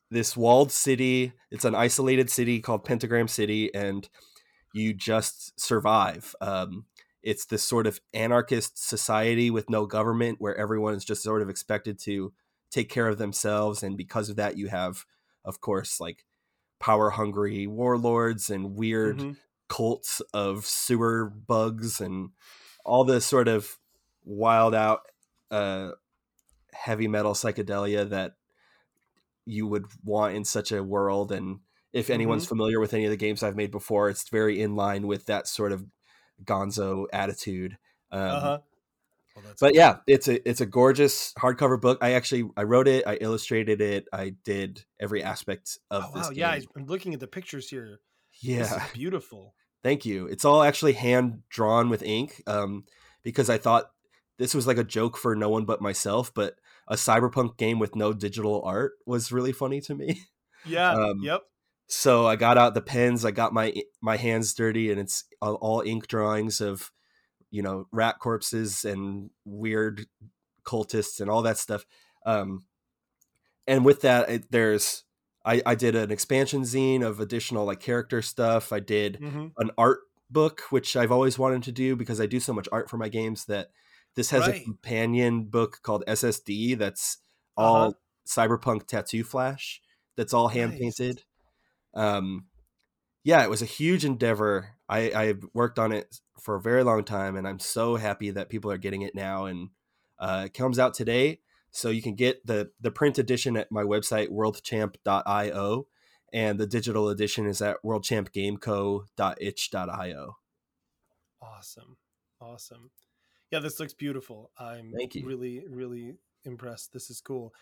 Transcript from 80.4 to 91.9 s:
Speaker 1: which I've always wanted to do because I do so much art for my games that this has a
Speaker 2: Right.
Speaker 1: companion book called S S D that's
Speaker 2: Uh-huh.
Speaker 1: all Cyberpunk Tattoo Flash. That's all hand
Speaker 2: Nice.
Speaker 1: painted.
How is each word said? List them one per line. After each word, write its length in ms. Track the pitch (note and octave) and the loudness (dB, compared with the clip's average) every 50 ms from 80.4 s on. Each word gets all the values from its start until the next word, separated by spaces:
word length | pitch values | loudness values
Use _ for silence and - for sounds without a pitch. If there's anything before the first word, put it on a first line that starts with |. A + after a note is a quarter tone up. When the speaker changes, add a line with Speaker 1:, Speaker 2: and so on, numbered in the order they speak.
| D#3 D#3 D3+ - - - | 2 2 0 -4 -4 -2
Speaker 1:
which 260 | C#3 B2+ B2 - - | 0 0 0 0 0
I've 140 | B2+ A#2+ A2 | 0 2 4
always 280 | B2 B2+ C3 C3 B2 C3 | 4 4 4 4 2 2
wanted 240 | C3 C3 B2+ B2+ A#2+ | 2 2 2 0 -4
to 80 | B2+ | -6
do 240 | A#2+ B2+ B2+ C3 C3 | -4 -2 0 0 0
because 240 | A#2 A2+ - A2+ G#2+ | -2 -4 -4 -2 -2
I 60 | A2 | -2
do 160 | G2+ A#2+ B2 | 0 -2 -2
so 100 | - - A#2+ | -2 -4 -4
much 140 | G#2 F#2 - | -6 -4 -4
art 180 | G#2 A2+ - - | -4 -4 -4 -6
for 80 | A#2 | -6
my 100 | A2+ A2 | -8 -6
games 380 | G#2+ A2 A2+ A2+ A2 A2 - - | -4 -4 -4 -4 -4 -6 -8 -6
that 240 | - G#2 G2+ F2+ - _ _ _ _ _ _ _ _ _ | -6 -6 -6 -6 -8 _ _ _ _ _ _ _ _ _
this 160 | B2+ A#2 - | -4 -2 2
has 140 | C#3 C3+ E3 | 2 4 4
a 40 | G3 | 2
Speaker 2:
Right. 120 | G3 F3 - | 0 -2 -6
Speaker 1:
companion 840 | A2+ G2+ - - A#2+ A#2 A2 A#2 A#2 A#2+ B2 B2 A#2+ A#2 A#2 A2 | -12 -12 -12 -8 -4 -2 0 0 2 2 2 4 4 2 0 -2
book 340 | G#2+ A2 A#2 A2+ G#2+ - - - | -2 0 0 0 0 -4 -8 -4
called 200 | - G#2+ G2+ - | -4 -2 -2 -2
S 180 | - C3+ - - | -2 -2 0 0
S 140 | A#2+ G#2+ - | 0 -2 -4
D 340 | - - G#2 G#2 A2+ A#2+ B2+ | -6 -6 -4 -2 -2 -2 0
that's 420 | A2 G#2 G2 F#2 - - - - - _ _ _ _ _ _ _ | 0 -2 -4 -4 -4 -6 -6 -8 -10 _ _ _ _ _ _ _
Speaker 2:
Uh-huh. 100 | G#2+ A2 | 4 6
Speaker 1:
all 260 | A2+ A2+ A2+ A2+ G#2+ G2+ - _ _ _ _ _ | 6 6 6 6 4 0 -4 _ _ _ _ _
Cyberpunk 600 | - - B2 A2+ A2 A#2 A2+ - C3 A2+ G#2 - | -4 0 2 2 2 2 0 0 -2 -2 -2 -4
Tattoo 360 | - - G#2 G2 - - A2+ A#2 | -6 -6 -6 -4 -4 -6 -6 -6
Flash. 580 | - - C3 B2+ C3 C#3 - - - - - _ _ _ _ _ _ _ | -4 -4 -2 -2 -2 -4 -6 -10 -14 -14 -16 _ _ _ _ _ _ _
That's 160 | - A2+ - - | -6 -2 2 2
all 160 | A#2+ A#2 A#2 | 4 4 4
hand 220 | A2+ A#2+ A#2 A#2 | 2 0 -2 -2
Speaker 2:
Nice. 80 | - C#3 | -4 -4
Speaker 1:
painted. 420 | A#2+ A#2 A2+ - B2 B2+ A#2+ - - _ _ _ _ _ _ _ _ _ _ _ _ _ | -6 -6 -4 -4 -4 -4 -6 -8 -14 _ _ _ _ _ _ _ _ _ _ _ _ _